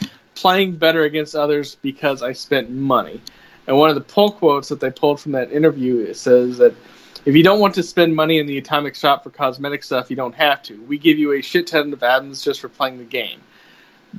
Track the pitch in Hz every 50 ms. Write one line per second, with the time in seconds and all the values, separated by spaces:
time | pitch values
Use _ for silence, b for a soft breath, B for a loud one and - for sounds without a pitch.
0 | B B B B B B _ - - 185 185 190 196 185 175 156 165 160 160 165
1 | 156 147 147 156 151 147 - 151 147 147 147 147 143 135 - - - 135 131 -
2 | - 143 139 127 120 127 131 - - - 143 135 120 113 127 131 139 139 127 113
3 | 95 76 87 - - B B B B B B B B B 135 139 151 156 147 139
4 | 131 - - 208 202 208 208 - 175 160 147 139 131 - 147 - - 131 - -
5 | - 147 147 139 - 151 139 131 123 - - 147 156 160 143 139 127 127 123 117
6 | 107 90 - - - 131 123 123 123 123 120 120 123 117 107 - - B B B
7 | B B B B B 147 139 156 165 185 202 214 208 196 - 190 170 - - 180
8 | 170 165 160 156 156 160 165 156 147 143 139 139 135 - 151 143 147 139 - -
9 | - 147 139 - - 139 - - 147 131 123 131 139 143 143 139 - - 143 127
10 | 123 - 127 131 131 120 117 - 156 147 135 - - - 107 104 113 131 147 147
11 | 147 165 151 151 151 147 143 139 135 - - 175 175 175 165 156 147 147 143 123
12 | 120 120 127 131 139 139 135 135 - 147 135 - - 123 - - 139 131 131 123
13 | 120 113 127 127 110 90 - - _ _ b b b b b b b b b b
14 | b b -